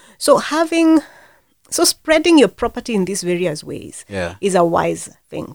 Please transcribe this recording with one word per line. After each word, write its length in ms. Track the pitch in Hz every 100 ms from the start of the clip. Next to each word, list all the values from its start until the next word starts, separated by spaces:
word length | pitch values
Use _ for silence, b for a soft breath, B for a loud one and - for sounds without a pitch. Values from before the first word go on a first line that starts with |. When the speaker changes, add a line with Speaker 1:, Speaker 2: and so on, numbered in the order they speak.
| b b
Speaker 1:
so 200 | - 285
having, 640 | - 311 330 330 320 320 - b b b b _ _
so 160 | - 339
spreading 520 | - - 320 330 320
your 120 | 208
property 440 | - 233 247 240
in 120 | 220 180
these 160 | 196
various 400 | 180 175 180 156
ways 400 | 143 139 - - -
Speaker 2:
Yeah. 260 | 98 87 -
Speaker 1:
is 140 | 202 185
a 100 | 175
wise 440 | 165 170 165 - _ _
thing 240 | - -